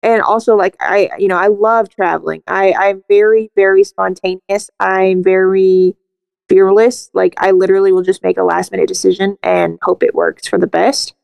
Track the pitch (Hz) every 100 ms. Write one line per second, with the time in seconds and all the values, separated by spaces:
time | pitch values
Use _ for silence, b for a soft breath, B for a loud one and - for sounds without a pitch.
0 | 220 226 - 220 226 214 190 - - 202
1 | 190 - 202 180 196 202 220 226 202 -
2 | 170 165 160 160 - 190 190 175 196 196
3 | _ 202 214 220 220 - 196 190 196 -
4 | 190 185 185 185 _ 202 - _ 190 190
5 | 190 185 180 190 190 190 190 185 185 185
6 | _ _ _ _ _ 185 190 202 226 247
7 | - 190 185 - 190 185 185 190 196 185
8 | 185 185 185 185 185 170 190 190 175 185
9 | 190 180 196 202 180 90 85 82 180 180
10 | - - 82 - - 196 - 170 202 277
11 | - _